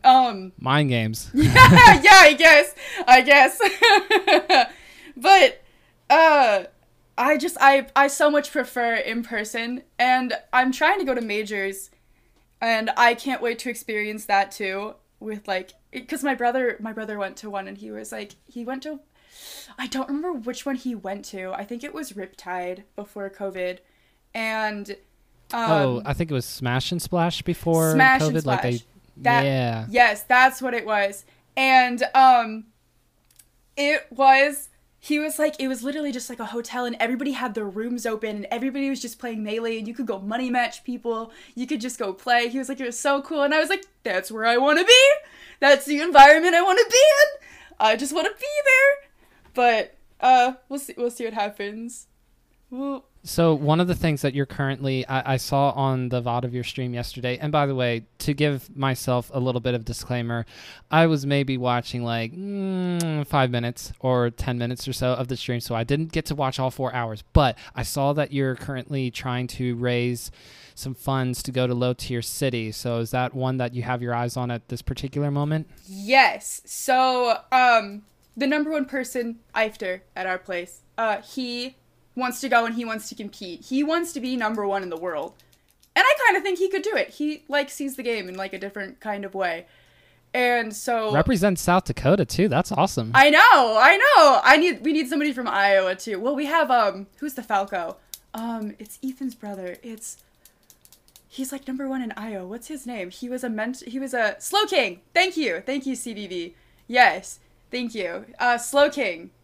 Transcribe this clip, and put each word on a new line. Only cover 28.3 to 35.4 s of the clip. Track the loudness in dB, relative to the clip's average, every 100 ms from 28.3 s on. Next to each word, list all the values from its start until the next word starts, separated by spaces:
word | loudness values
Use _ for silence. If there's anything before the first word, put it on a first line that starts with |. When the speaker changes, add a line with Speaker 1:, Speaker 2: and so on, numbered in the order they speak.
| -2
Speaker 2:
covid, | -2
like, | -2
they | -2
Speaker 1:
Splash. | -6 _ _ _ -6
That, | 0 0 0
Speaker 2:
Yeah. | 0 -2 -4 -4
Speaker 1:
yes, | 2 2 0
that's | 0 4 4 2
what | -6 -6
it | -4
was. | -2 -2 -6 _ _ _ -4
And, | 2 4 2 -2 0
um, | 4 6 6 2 -8 -16 _ _ _ _ _ _ _ _ _ _ -4
it | 0 -2 -4
was, | 2 6 6 4 -2 -16 _ _ _
he | -4 -4
was | -2
like, | -2